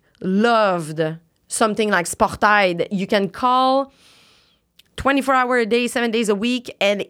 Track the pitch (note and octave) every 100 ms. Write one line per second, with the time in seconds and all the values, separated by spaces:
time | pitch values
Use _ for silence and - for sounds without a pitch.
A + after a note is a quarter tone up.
0 | _ - F#3 G3 A#3 A3+ G3+ F3 D3+ D#3+
1 | D#3 E3 _ _ - - A3 G#3 G#3+ F#3
2 | E3+ - A3 - G#3 G#3 F#3+ F3 - G3
3 | F#3+ G#3 G3 - B3 B3+ C4 C4+ C4+ _
4 | _ _ _ _ _ _ _ _ _ -
5 | C4 C#4 A#3+ C4 B3 B3 A3 A#3 A#3+ B3+
6 | A#3 A3 G#3+ G3+ A#3+ B3+ - - G3+ G3+